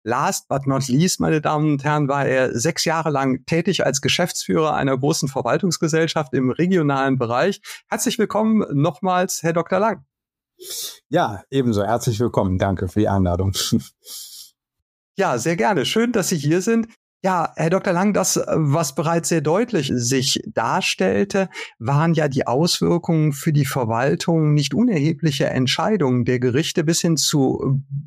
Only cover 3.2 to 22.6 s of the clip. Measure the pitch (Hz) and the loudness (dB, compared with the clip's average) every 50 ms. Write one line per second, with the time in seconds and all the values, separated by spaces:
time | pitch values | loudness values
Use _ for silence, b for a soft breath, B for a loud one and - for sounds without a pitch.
3.2 | 135 135 127 - - - 165 165 170 202 165 - - 143 - - - 185 - - | 0 0 -2 -4 -2 -2 -2 0 0 0 0 0 0 0 -2 -2 -2 -2 0 0
4.2 | 180 170 - - - - 185 165 156 151 147 143 139 135 135 131 135 147 165 - | -2 -2 -4 -6 -4 -2 0 2 2 2 0 0 0 0 0 0 0 0 0 0
5.2 | 160 139 - 131 - 117 135 165 202 180 156 - 175 156 156 160 165 156 - 165 | -2 -4 -4 -4 0 0 0 0 0 -2 -2 -2 -2 0 2 0 0 0 0 -4
6.2 | 147 - - 135 127 127 120 - 165 185 190 175 151 143 139 135 135 135 135 123 | -4 -2 -2 0 0 0 0 0 0 2 2 2 2 2 2 2 0 0 0 0
7.2 | 120 113 120 127 160 202 196 - B B B B B _ 208 220 - - - - | 0 0 0 0 0 0 -2 -4 B B B B B _ -6 -2 -2 -2 0 0
8.2 | 208 - - 208 220 220 220 214 - - 143 139 143 175 - - 190 185 180 180 | -2 0 0 0 2 2 2 2 2 0 0 0 0 0 0 -2 -2 0 2 2
9.2 | 185 185 - - - 170 165 170 160 - 190 185 208 226 170 - - _ _ _ | 0 -2 -4 -4 -2 0 0 0 0 0 0 0 2 0 -2 -4 -10 _ _ _
10.2 | _ _ _ _ _ _ _ _ 381 403 B B B B B B B _ 139 175 | _ _ _ _ _ _ _ _ -16 -14 B B B B B B B _ 0 0
11.2 | 160 117 104 90 - _ 135 139 127 120 107 101 98 101 117 117 - 123 107 104 | 0 0 -2 -8 -10 _ -2 0 2 2 2 2 0 0 0 0 0 -2 0 0
12.2 | 120 113 - 127 104 95 92 92 101 98 92 - 98 92 - 104 107 101 98 98 | 0 0 2 2 2 2 2 0 0 0 0 -2 -4 -2 0 0 2 2 2 2
13.2 | 95 87 87 87 95 95 90 - - - - 71 67 - - _ B B B B | 2 2 2 0 0 -2 -2 -2 -2 -2 -2 -2 -2 -6 -14 _ B B B B
14.2 | B B B B B B _ _ _ _ _ _ _ _ _ _ _ _ _ - | B B B B B B _ _ _ _ _ _ _ _ _ _ _ _ _ -2
15.2 | 190 170 131 117 - 160 170 165 220 226 202 147 113 - - 220 233 240 240 208 | 0 0 0 0 0 0 0 2 2 2 2 2 0 0 2 2 0 2 0 0
16.2 | - - 185 151 147 147 165 190 185 226 226 226 226 B B B _ _ _ _ | 0 0 -2 -2 0 0 0 2 2 2 0 0 0 B B B _ _ _ _
17.2 | - 190 185 170 156 - - - 156 165 180 190 - 208 170 175 196 214 190 175 | -2 0 0 0 0 -2 -2 -2 0 0 0 0 0 0 0 2 2 2 2 2
18.2 | 185 - - 180 - - - 165 156 143 139 165 165 - - - 147 160 165 170 | 0 0 0 -2 -2 0 0 0 2 2 2 0 0 -2 -4 -4 -2 0 0 0
19.2 | 170 - 175 160 139 151 165 202 247 240 214 165 143 - - 127 120 120 135 131 | 0 0 0 0 2 2 2 2 0 0 -2 -2 -2 -2 -2 -2 0 0 0 0
20.2 | 131 139 - - - 107 - 113 113 123 151 185 190 - - - 190 190 196 202 | 0 0 -2 -4 -4 -4 -4 -4 -2 0 0 0 0 -2 -2 0 0 0 2 0
21.2 | 202 202 - 190 190 - B B B B B B 113 123 139 143 160 170 165 160 | 0 0 0 -2 -2 -2 B B B B B B -2 0 2 2 2 2 2 2
22.2 | 151 143 - - - 120 120 139 | 0 0 0 -2 0 0 0 0